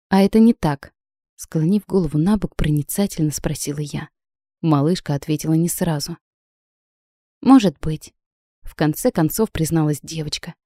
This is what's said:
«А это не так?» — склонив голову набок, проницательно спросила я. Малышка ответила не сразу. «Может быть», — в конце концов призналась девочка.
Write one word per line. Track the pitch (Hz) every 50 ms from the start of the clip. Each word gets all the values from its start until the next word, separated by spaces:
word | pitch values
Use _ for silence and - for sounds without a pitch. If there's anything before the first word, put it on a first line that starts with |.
| _ -
«А | 190 196 196
это | 202 - 220
не | 226 233 233
так?» — | - - 156 143 - - - _ _ _ _ _ _ _ _ _
склонив | - - - - 160 156 165 208 208 -
голову | - - 196 170 143 - 151
набок, | 160 196 214 202 - - _
проницательно | - - 151 151 147 143 - - - 202 196 - - 156 151
спросила | 139 - - 165 147 - - 151 147 147
я. | 151 143 - 147 151 - _ _ _ _ _ _ _ _ _ _
Малышка | - 160 151 139 139 160 185 - - - 143
ответила | 139 - - 151 151 - 156 160
не | 160 170 170
сразу. | - - 185 170 156 143 - - 170 - _ _ _ _ _ _ _ _ _ _ _ _ _ _ _ _ _ _ _ _ _ _ _ - -
«Может | 240 269 262 202 175 - _
быть», — | - 156 156 - - - _ _ _ _ _ _ _ _ _ _ -
в | - -
конце | - 160 151 151 - - - -
концов | 180 156 151 - - 220 - -
призналась | - 160 143 165 165 151 151 147 - -
девочка. | - 160 160 151 151 - - - 170 - _ _